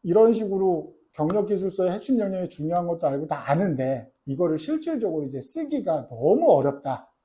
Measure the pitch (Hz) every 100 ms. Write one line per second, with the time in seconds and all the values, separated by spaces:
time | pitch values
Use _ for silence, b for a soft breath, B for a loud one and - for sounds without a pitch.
0 | 190 185 226 220 214 190 190 170 - -
1 | _ - 156 208 208 196 190 - 185 196
2 | - 254 196 190 175 - 151 175 175 170
3 | 165 139 151 143 131 147 196 135 131 131
4 | 117 _ - 139 175 156 202 311 320 302
5 | 208 151 143 135 - 320 302 285 190 156
6 | 120 117 139 233 330 151 139 139 139 127
7 | - _